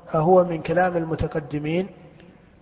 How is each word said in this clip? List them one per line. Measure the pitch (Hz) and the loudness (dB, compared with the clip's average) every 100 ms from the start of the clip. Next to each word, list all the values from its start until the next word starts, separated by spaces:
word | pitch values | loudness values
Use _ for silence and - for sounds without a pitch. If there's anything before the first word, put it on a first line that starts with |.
| - | -4
أهو | 160 160 185 | 0 4 6
من | 175 165 | 4 0
كلام | 151 165 185 175 | -2 0 0 0
المتقدمين | 165 156 156 160 143 151 151 170 196 - - - - - _ _ | -2 -4 -4 -6 -6 -6 -4 -4 -4 -10 -20 -20 -20 -20 _ _